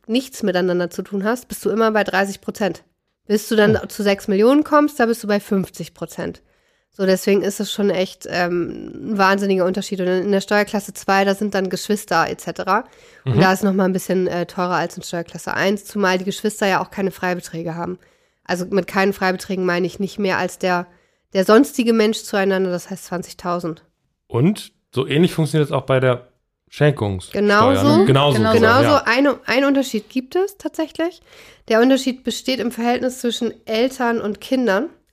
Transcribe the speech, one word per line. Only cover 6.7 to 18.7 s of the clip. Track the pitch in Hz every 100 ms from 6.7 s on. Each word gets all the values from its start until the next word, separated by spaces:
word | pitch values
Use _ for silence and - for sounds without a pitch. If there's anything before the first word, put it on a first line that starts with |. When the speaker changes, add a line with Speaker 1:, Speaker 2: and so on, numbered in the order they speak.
| _ _
Speaker 1:
So, | - 185
deswegen | 190 - 196
ist | 175 -
es | 202
schon | - 202
echt, | 175 190 - -
ähm, | 170 175 175 156 - - - 175
ein | 202
wahnsinniger | 190 196 202 190 180
Unterschied. | 190 - 190
Und | 180
in | 185 196
der | 196
Steuerklasse | - 208 208 208 -
zwei, | - - 196 196
da | 196
sind | 208
dann | 196 185
Geschwister | 185 - 202 - 170 156
et | -
cetera. | - 170 185 208 - _ - -
Und | 131 120
Speaker 2:
Mhm. |
Speaker 1:
da | 185
ist | 190
nochmal | 202 190 190
ein |
bisschen, | 185 - 185 180
äh, | 175 175
teurer | - 180 165
als | 170 185
in |
Steuerklasse | - 170 170 170 -
eins, | - 185 208 -
zumal | 202 185 185
die | 190
Geschwister | - 214 - 202
ja | 175
auch | 185
keine | - 190
Freibeträge | - 185 175 - 165 170 165
haben. | 170 180 _ _ _ _ -
Also | 180
mit | 180